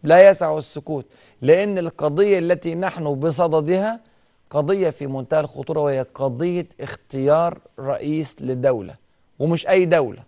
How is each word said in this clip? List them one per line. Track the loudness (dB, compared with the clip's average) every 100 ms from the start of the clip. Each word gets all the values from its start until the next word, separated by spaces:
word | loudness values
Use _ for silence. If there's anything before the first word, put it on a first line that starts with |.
لا | 6 8 8
يسعه | 6 0 -4
السكوت، | -6 -12 -8 -10 -10 _ _ _
لأن | 2 4 4 -4
القضية | -6 -4 -4 0 2 2
التي | 0 -2 -2
نحن | -6 -6 -6 -6
بصددها | -4 -4 0 0 0 0 0 -2 -6 _ _ _ _ _
قضية | -4 -2 0 -2
في | -4 -8
منتهى | -8 -2 -2
الخطورة، | -2 -8 -6 -2
وهي | -2 -2 -6
قضية | -4 -6 -2 -4 -4 -8 _
اختيار | -14 -14 _ -4 2 2 2 -4 -20 -12
رئيس | -6 -6 -4 -4 -6 -8
لدولة، | -6 -2 0 0 -4 -16 _ _ _ _
ومش | -2 -2 2
أي | 2
دولة | 4 2 0 -6